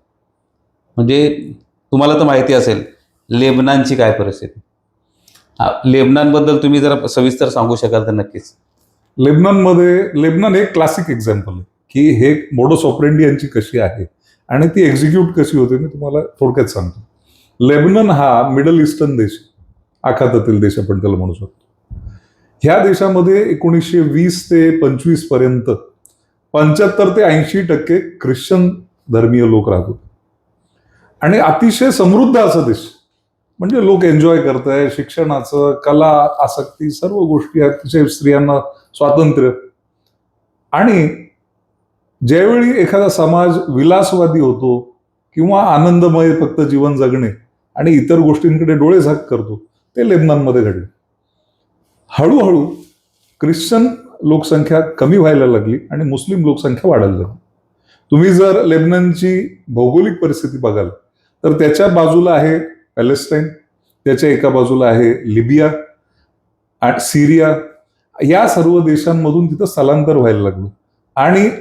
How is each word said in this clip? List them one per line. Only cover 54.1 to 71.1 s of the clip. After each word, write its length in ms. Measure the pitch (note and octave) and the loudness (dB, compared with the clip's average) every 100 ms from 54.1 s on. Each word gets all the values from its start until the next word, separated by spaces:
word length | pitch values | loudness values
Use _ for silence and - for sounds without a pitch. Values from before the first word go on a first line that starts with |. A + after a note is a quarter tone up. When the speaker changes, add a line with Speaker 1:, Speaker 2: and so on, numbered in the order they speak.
| - | -6
Speaker 2:
लोकसंख्या 560 | D3+ D#3 D#3 D#3 D3 D#3+ | -2 0 0 -2 0 0
कमी 380 | D#3 - C3+ F#3+ | -2 -2 0 2
व्हायला 280 | D#3 D3 B2+ | 4 4 2
लागली 340 | A2+ G#2+ B2+ - | 2 0 -6 -6
आणि 120 | D3 | -6
मुस्लिम 420 | D3+ C3+ - F#3 D3+ | -6 -6 -6 -2 -2
लोकसंख्या 440 | D3 C#3+ B2 F#3+ | -2 -4 -2 0
वाढायला 240 | C3+ G2+ | 2 0
लागली. 240 | F#2 F#2 - _ _ _ _ _ _ _ | -2 -8 -12 _ _ _ _ _ _ _
तुम्ही 220 | D3 F#3 | 2 4
जर 300 | F3+ G3 F#3+ E3+ | 4 4 2 2
लेबनॉनची 800 | D#3+ D#3+ F3+ F3+ E3+ F3+ F#3 - - - | 0 2 0 0 0 -2 -2 -6 -12 -8
भौगोलिक 520 | A#2 B2 D#3 G3 F3 | -2 2 2 0 0
परिस्थिती 360 | D#3+ D3 C#3 C3 | -4 -4 -8 -6
बघाल 320 | A#2+ G#2 F2+ F#2 _ _ _ _ | -4 -2 -6 -10 _ _ _ _
तर 80 | D#3 | -2
त्याच्या 360 | D#3 D3+ D3+ G3 | 0 0 2 2
बाजूला 440 | F3 D#3+ E3+ F3 | 2 2 2 2
आहे 260 | D#3 D#3 D#3+ - - _ - | 2 0 -2 -6 -16 _ -4
पॅलेस्टाईन, 520 | A#2+ C#3 - D3+ D#3 - _ _ _ _ - | -2 -2 -4 -6 -6 -10 _ _ _ _ -2
त्याच्या 240 | C3 D3+ | 0 0
एका 200 | B2+ C#3+ | 0 0
बाजूला 360 | C3 B2 C3 B2 | 0 0 2 2
आहे 240 | A#2 A#2 B2 A#2 A2 | 2 2 0 -2 -2
लिबिया 340 | A#2 D3 D3+ D3+ - _ _ _ _ _ _ _ _ _ | 0 2 0 -2 -12 _ _ _ _ _ _ _ _ _
आणि 180 | A#2+ B2+ | -4 -2
सिरिया, 560 | - D3 D3 D#3+ D#3 D#3 - - _ _ _ - | -4 0 2 2 2 -2 -8 -20 _ _ _ -6
या 320 | C#3+ F3+ A3+ | 0 2 2
सर्व 320 | F#3+ E3 F3 | 0 2 2
देशांमधून 680 | D#3+ D3+ E3 E3 D#3 D#3+ E3+ | 2 0 -2 -2 0 0 -2
तिथं 180 | E3+ G3 | -2 -6
स्थलांतर 500 | - C#3 D3+ D3+ D3 | -2 0 0 0 2
व्हायला 240 | A#2+ G#2 | 2 0
लागलं. 280 | G2+ F#2 G2 - _ _ _ | -2 -6 -10 -14 _ _ _